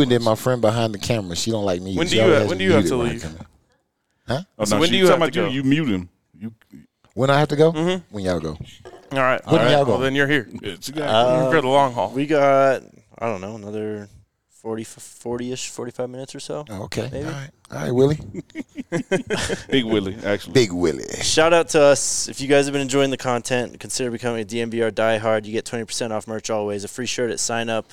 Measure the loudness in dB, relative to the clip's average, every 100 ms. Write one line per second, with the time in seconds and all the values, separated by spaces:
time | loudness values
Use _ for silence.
0 | 6 4 2 2 0 2 2 2 0 -2
1 | -2 -2 -2 -4 -2 -2 -2 -2 -2 -2
2 | 2 4 6 6 2 0 2 4 4 0
3 | -2 -4 -10 -14 -18 _ _ _ _ _
4 | _ _ -6 -6 -6 -6 0 2 2 4
5 | 4 4 2 0 -2 0 0 2 2 -2
6 | -4 _ _ -16 -16 -16 _ -20 -20 _
7 | _ -2 2 4 2 4 4 2 -2 -2
8 | -6 -6 -2 -2 -4 -8 -14 -18 -20 -20
9 | -6 0 2 2 2 2 4 4 4 2
10 | 0 2 2 0 -2 -10 -10 -10 -10 -6
11 | 2 4 4 4 2 2 4 4 4 0
12 | -4 -2 0 4 4 6 4 2 -4 _
13 | _ -8 -6 -4 -8 -10 -10 -8 -6 -8
14 | -12 -20 _ _ _ _ -10 -8 -10 -16
15 | -20 -14 -8 -6 -6 -8 -10 -10 -10 -8
16 | -8 -10 -14 -14 -10 -10 -10 -10 -8 -6
17 | -6 -6 -8 -10 -14 _ -16 -8 -2 2
18 | 4 2 -6 -14 -12 -12 -14 -14 -6 -6
19 | -2 -4 -2 -4 -4 -6 -2 -2 0 0
20 | -2 -4 -4 -4 0 2 2 2 0 -2
21 | -6 -6 0 2 4 4 4 6 6 6
22 | 2 -4 -6 -4 2 4 4 0 0 2
23 | 2 0 -2 -2 0 -2 -2 -8 -8 -4
24 | -4 -4 -4 -4 -4 -4 -2 -2 -2 0
25 | 0 2 2 0 -2 -6 -4 -6 -6 -6
26 | -4 -6 -6 -8 -4 -4 -2 -4 -8 -8
27 | -6 -4 -4 -4 -4 -4 -2 -4 -6